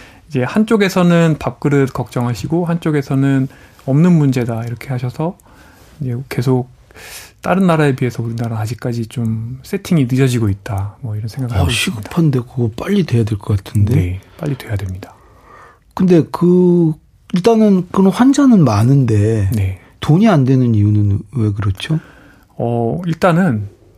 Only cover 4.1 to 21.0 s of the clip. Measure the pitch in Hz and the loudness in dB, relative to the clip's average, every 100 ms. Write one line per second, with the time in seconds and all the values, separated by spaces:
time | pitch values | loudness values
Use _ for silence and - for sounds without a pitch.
4.1 | 170 143 127 120 113 117 120 - 127 123 | 4 2 0 -2 -4 -6 -10 -8 -6 -6
5.1 | - 160 - _ - - - - - 135 | -6 -8 -8 _ -20 -20 -20 -20 -10 -8
6.1 | 120 135 - 123 127 123 - _ - - | -8 -6 -4 0 0 -2 -12 _ -20 -20
7.1 | - - _ - 180 185 160 147 131 123 | -20 -20 _ -4 0 2 2 2 0 -4
8.1 | - 117 117 117 113 110 113 127 117 110 | -4 -8 -6 -6 -6 -8 -8 -6 -6 -8
9.1 | - 113 110 113 131 - 196 - 170 123 | -6 -4 -4 -8 -12 -10 -10 -2 0 2
10.1 | 131 135 120 107 98 - 98 101 - 107 | 2 0 2 -2 -2 -6 -8 -8 -10 -10
11.1 | 107 110 135 123 104 90 - - 107 101 | -8 -8 -8 -6 -2 0 0 -4 -6 -6
12.1 | - 160 127 120 - 117 - - 202 165 | 0 0 0 -4 -4 -4 -4 -2 0 0
13.1 | 117 110 107 - 104 - 107 101 123 90 | 0 0 -4 -4 -4 -2 -2 2 2 0
14.1 | 92 - - 147 135 - 104 98 92 - | -6 -12 -10 -8 -8 -8 -8 -8 -12 -16
15.1 | - _ _ - - - _ _ - 185 | -20 _ _ -20 -20 -20 _ _ -2 4
16.1 | 175 135 - 175 180 180 175 165 156 _ | 4 2 0 2 4 4 4 2 -2 _
17.1 | _ _ 180 233 226 214 185 180 196 190 | _ _ 0 2 4 4 2 0 2 2
18.1 | 185 254 277 277 220 135 101 117 139 123 | 4 4 4 6 6 4 4 4 4 2
19.1 | 107 104 113 98 110 95 95 - _ - | 2 2 0 0 0 -2 -6 -14 _ 0
20.1 | 160 226 160 127 135 120 110 104 107 | 4 4 4 4 2 2 2 2 2